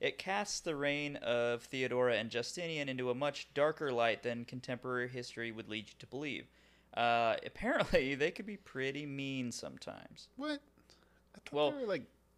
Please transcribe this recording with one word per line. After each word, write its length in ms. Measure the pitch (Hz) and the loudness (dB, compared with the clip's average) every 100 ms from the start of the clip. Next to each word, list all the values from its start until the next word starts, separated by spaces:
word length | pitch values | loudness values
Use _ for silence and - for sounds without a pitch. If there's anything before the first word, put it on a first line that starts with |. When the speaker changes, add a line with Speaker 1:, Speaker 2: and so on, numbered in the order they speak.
Speaker 1:
it 160 | 139 - | -2 -2
casts 440 | 190 196 208 - | -2 -2 -2 -4
the 140 | - | -4
reign 420 | 147 143 143 147 143 | 0 0 0 -2 -4
of 460 | - 120 120 120 | 0 2 4 0
Theodora 520 | - 135 127 123 123 110 | -2 -2 0 4 4 4
and 140 | 113 | 2
Justinian 580 | 117 120 - 170 156 139 | -2 -2 -4 -4 -2 -2
into 220 | 127 123 | -2 0
a 40 | |
much 380 | 123 143 143 - | 0 0 -2 -6
darker 400 | - 151 156 151 | 2 2 4 0
light 300 | 120 117 104 | 4 4 4
than 220 | 120 117 117 | 0 -4 -6
contemporary 640 | 127 - 123 127 123 123 | -10 -6 -6 -2 -2 -2
history 440 | 127 120 - 117 | -4 -8 -6 -6
would 160 | 110 107 | -6 -6
lead 200 | 107 101 | -6 -6
you 60 | - | -14
to 80 | - | -10
believe. 400 | 127 151 98 - _ _ _ _ | -6 -4 -4 -8 _ _ _ _
Uh, 420 | - 117 117 113 107 | 2 6 8 6 4
<laughs> 40 | |
apparently, 680 | - - 214 285 190 175 131 | 0 -4 0 2 4 4 4
they 160 | 139 156 | 2 0
could 160 | 185 214 | 0 -8
be 100 | 202 | -10
pretty 480 | - 135 135 139 147 | -10 -4 -4 -4 -6
mean 460 | 139 139 135 123 | -4 -4 -2 -4
sometimes. 760 | 113 76 67 - 50 - - - - | -4 -8 -10 -12 -12 -14 -18 -20 -8
Speaker 2:
What? 240 | 294 285 - _ _ - _ _ _ | -6 -6 -8 _ _ -20 _ _ _
I 40 | - | -20
thought 120 | - | -6
Speaker 1:
Well, 180 | 143 147 | 2 2
Speaker 2:
they 100 | 285 | 2
were, 40 | 240 | -2
like, 180 | 175 - _ _ | -2 -4 _ _